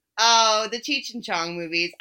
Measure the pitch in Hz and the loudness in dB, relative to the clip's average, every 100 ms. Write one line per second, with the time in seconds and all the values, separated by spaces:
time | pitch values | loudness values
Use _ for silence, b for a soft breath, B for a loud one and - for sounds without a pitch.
0 | _ - 226 233 220 214 220 233 262 277 | _ 2 4 6 4 2 -2 -6 -4 -6
1 | - 247 - 175 165 170 165 170 170 - | -6 -12 -6 -4 -4 -6 -4 -2 -4 0